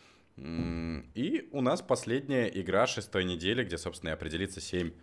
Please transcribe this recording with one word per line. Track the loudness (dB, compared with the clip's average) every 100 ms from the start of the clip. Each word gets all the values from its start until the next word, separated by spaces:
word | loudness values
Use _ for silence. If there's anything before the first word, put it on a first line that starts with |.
| -20 -20 _ -12
М, | -6 -2 -2 -2 -2 -4 -6
и | -4 -2 -2 -2
у | 0
нас | 2 2
последняя | 2 0 2 0 2 2 2
игра | 0 2 4 4
шестой | 2 -2 0
недели, | 2 2 2 2
где, | 0 -4
собственно, | -6 -6 -4
и |
определится | -4 -2 -2 -2 -4
семь, | -4 -2 -2 -4